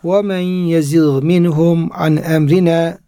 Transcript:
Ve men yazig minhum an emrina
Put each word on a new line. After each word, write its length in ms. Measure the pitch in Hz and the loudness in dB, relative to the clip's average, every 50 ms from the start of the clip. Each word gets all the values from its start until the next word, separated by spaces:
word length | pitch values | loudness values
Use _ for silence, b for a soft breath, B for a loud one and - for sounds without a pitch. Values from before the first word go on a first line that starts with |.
| - | -4
Ve 180 | 165 185 202 | 0 0 0
men 180 | 208 202 190 185 | 0 -2 -4 -4
yazig 840 | 180 180 180 180 180 170 165 165 151 139 151 165 156 151 139 135 131 | -4 -4 -4 -2 -2 0 0 0 0 2 2 2 2 2 0 0 0
minhum 640 | 160 175 180 175 175 156 151 165 170 170 165 165 - - | 0 2 2 2 0 0 0 2 2 2 0 -2 -4 -6
an 240 | - - 160 156 151 | -4 -2 0 0 0
emrina 800 | - 165 160 160 151 139 156 190 185 170 165 165 165 165 170 - _ | -2 -2 -2 0 2 2 2 2 2 2 2 0 -2 -4 -6 -10 _